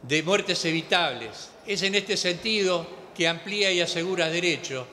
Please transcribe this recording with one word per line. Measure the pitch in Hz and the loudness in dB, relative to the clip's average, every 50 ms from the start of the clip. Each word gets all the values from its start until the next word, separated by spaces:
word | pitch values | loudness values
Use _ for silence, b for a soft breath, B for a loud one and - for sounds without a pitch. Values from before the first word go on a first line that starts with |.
| - | 0
de | 127 147 156 156 | 2 0 2 4
muertes | 170 196 202 - - 175 170 - | 4 2 2 2 0 -2 0 0
evitables. | 165 160 165 156 - 202 180 170 151 127 117 113 110 107 - - - - - - | 0 0 0 2 2 2 4 4 2 -2 -4 -8 -10 -12 -14 -16 -16 -18 -16 -6
Es | - 202 175 180 | -4 -4 0 0
en | 196 196 | 0 0
este | 208 196 202 202 | 0 0 0 -2
sentido | - - 180 175 165 - - 220 214 196 185 180 170 165 - - - - - - | 0 0 0 -2 -2 -2 -2 0 2 2 2 2 0 -2 -6 -12 -16 -16 -16 -4
que | - 165 | 0 0
amplía | 165 170 165 - 202 202 208 202 190 | 0 0 -2 -6 -6 0 2 2 4
y | 185 175 | 4 2
asegura | 170 165 170 170 170 185 190 180 165 160 | 2 0 0 -2 -2 -2 0 0 0 2
derechos | 160 175 175 175 156 131 - - 135 131 123 - | 2 2 2 2 0 0 -4 -6 -6 -6 -8 -10